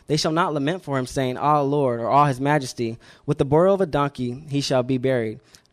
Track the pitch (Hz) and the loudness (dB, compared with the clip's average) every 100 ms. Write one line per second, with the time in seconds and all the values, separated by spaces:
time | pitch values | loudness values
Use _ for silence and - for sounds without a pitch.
0 | - 151 170 160 180 147 139 180 - 135 | -4 -2 0 0 0 -2 -2 -4 -4 -4
1 | 127 143 127 120 143 151 139 147 131 117 | -2 -4 -4 0 2 2 2 0 0 -2
2 | 113 139 147 123 139 151 127 - 113 113 | 2 4 4 2 0 0 0 -6 -6 -6
3 | - - - 151 135 156 185 196 175 143 | -16 -12 -6 -2 2 4 4 2 0 0
4 | 143 - 123 127 143 139 135 131 123 127 | -2 -4 -8 -8 -6 -4 0 0 0 -2
5 | 131 127 110 113 _ _ _ | 0 0 -2 -8 _ _ _